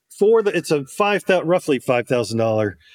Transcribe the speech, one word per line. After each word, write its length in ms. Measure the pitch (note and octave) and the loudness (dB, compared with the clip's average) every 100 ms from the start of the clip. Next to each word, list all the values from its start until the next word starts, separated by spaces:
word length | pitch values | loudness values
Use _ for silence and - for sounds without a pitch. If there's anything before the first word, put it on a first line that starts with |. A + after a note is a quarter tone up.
| _ | _
for 340 | - G3+ A3+ | 0 2 4
the, 120 | G3+ E3+ | 2 -2
it's 140 | - | -2
a 160 | D3+ C#3 | -4 -4
five 380 | - G3+ G3+ - | -2 0 0 0
thou-, 180 | F3+ | 0
roughly 360 | D#3+ F3+ - C3 | 2 -2 0 -4
five 280 | - B2 - | 0 -2 0
thousand 300 | B2 G#2 A2+ | -2 -2 -2
dollar 380 | A2+ A2 G#2 F2 _ | 0 0 -2 -6 _